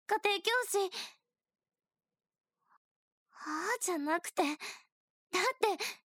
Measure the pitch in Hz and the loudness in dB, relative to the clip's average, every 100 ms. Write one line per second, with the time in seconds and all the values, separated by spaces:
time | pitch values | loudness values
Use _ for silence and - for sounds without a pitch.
0 | - 311 415 403 - 494 453 403 381 - | -2 0 2 0 2 0 2 0 0 -4
1 | - - _ _ _ _ _ _ _ _ | -12 -16 _ _ _ _ _ _ _ _
2 | _ _ _ _ _ _ _ _ _ _ | _ _ _ _ _ _ _ _ _ _
3 | _ _ _ - 302 311 370 466 - 330 | _ _ _ -14 -6 -4 -2 -2 0 -2
4 | 294 330 - - 294 302 - - _ _ | 0 0 0 0 0 0 -8 -14 _ _
5 | _ _ _ 269 440 - 440 359 - - | _ _ _ 2 2 4 2 2 -4 -8